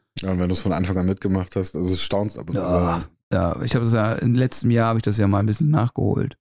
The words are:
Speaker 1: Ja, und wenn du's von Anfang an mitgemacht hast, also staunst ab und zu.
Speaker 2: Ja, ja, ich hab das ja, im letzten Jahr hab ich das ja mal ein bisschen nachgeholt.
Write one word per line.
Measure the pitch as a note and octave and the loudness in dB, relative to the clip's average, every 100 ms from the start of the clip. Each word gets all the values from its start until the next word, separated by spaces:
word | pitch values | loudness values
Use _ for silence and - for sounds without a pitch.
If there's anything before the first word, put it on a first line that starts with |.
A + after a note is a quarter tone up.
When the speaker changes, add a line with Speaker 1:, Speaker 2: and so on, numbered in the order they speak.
| _ - | _ -8
Speaker 1:
Ja, | F#2+ | -2
und | F2+ | 0
wenn | F2+ | 0
du's | F#2 | 0
von | G2 | 0
Anfang | F2 F2+ F#2 | 0 0 0
an | F#2 | 0
mitgemacht | G2 G2 F#2+ F2+ G2 | 0 0 -2 -2 -4
hast, | F#2 D#2+ | -4 -2
also | F2+ F#2 | -2 0
staunst | - G2+ G#2+ - | 0 -2 -2 -6
ab | - | -6
und | F#2 | -4
zu. | |
Speaker 2:
Ja, | F2+ F2+ F2 E2+ D#2+ _ - | 0 0 0 -2 -6 _ -4
ja, | F#2 F2 - | 0 0 -2
ich | A#2 B2+ | -2 0
hab | |
das | A2+ | 2
ja, | A#2 G#2+ | 2 2
im | - A#2 B2 | 0 0 2
letzten | B2+ - B2 | 0 0 2
Jahr | A#2 A2+ | 2 2
hab | A2+ | 0
ich | |
das | A2 A2 | 0 2
ja | G2 | 2
mal | G2+ | 4
ein | G#2+ | 2
bisschen | G#2+ D3+ | 2 2
nachgeholt. | D3+ B2 - G2+ G2 G#2 - | 2 0 0 0 0 -2 -8